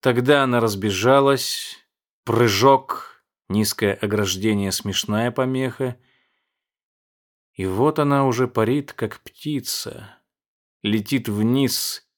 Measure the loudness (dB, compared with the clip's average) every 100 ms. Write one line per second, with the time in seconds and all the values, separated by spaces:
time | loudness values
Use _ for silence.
0 | 2 0 4 4 4 2 2 0 -2 0
1 | 4 4 4 2 -2 -8 -10 -16 _ _
2 | _ _ -2 2 4 6 6 6 2 -10
3 | -10 -20 _ _ _ 0 0 0 -2 0
4 | -2 0 -2 0 0 0 -2 -4 -4 -6
5 | -2 -2 -2 -2 -2 -2 -4 -4 -6 -6
6 | _ _ _ _ _ _ _ _ _ _
7 | _ _ _ _ _ -8 -6 0 0 0
8 | 0 2 2 0 -2 0 0 0 -4 -8
9 | -8 -8 -20 _ -6 -6 -6 -8 -8 -14
10 | -18 -20 _ _ _ _ _ _ -2 -2
11 | 0 -4 -2 -2 0 2 0 -2 -6 -10
12 | _